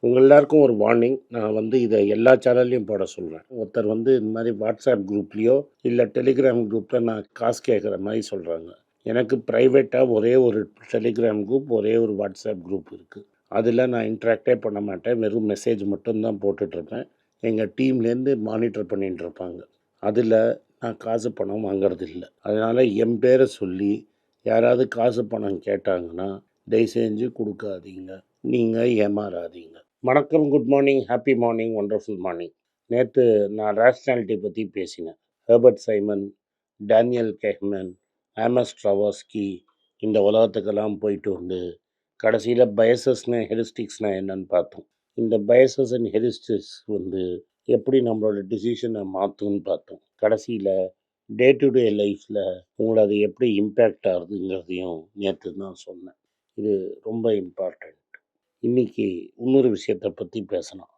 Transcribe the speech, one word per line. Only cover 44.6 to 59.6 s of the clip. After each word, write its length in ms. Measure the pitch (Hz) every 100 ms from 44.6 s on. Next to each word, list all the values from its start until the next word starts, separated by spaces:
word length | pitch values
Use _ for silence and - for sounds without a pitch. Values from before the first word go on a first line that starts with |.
| 85 - - _ _
இந்த 240 | - 113 113
biases 580 | 101 120 131 - 127 123
and 120 | 113
heuristics 760 | 104 120 - - 104 - - -
வந்து 600 | 104 92 95 90 87 - _
எப்படி 360 | - 117 - 131
நம்மளோட 440 | 120 110 107 101 95
டிசிஷனை 560 | 110 110 117 120 107 95
மாத்தும்னு 480 | 95 101 98 104 101
பார்த்தோம். 400 | 90 82 _ 90 _ _
கடைசியில 640 | 107 107 - 113 98 95 92 _ _ _ _ 110
day 200 | 127 135
to 140 | 139
day 280 | 127 117 104
லைஃப்ல 640 | 104 101 _ 107 95 90 _ _
உங்களை 280 | 113 110
அது 160 | 104 104
எப்படி 420 | 104 - 127 101
இம்பேக்ட் 460 | 104 101 113 - -
ஆகுதுங்கிறதையும் 1000 | 90 87 101 95 95 87 92 92 85 85
நேத்து 420 | 101 101 95 98 92
தான் 180 | 98
சொன்னேன். 400 | 90 - 92 92 _ _ _ _
இது 460 | - 107 98 92 -
ரொம்ப 280 | 110 113 113
இம்பார்ட்டன்ட். 640 | 104 90 - 92 - - _ _ - _ _ _ _
இன்னைக்கு 720 | 123 123 113 - 104 87 - _
இன்னொரு 320 | 123 135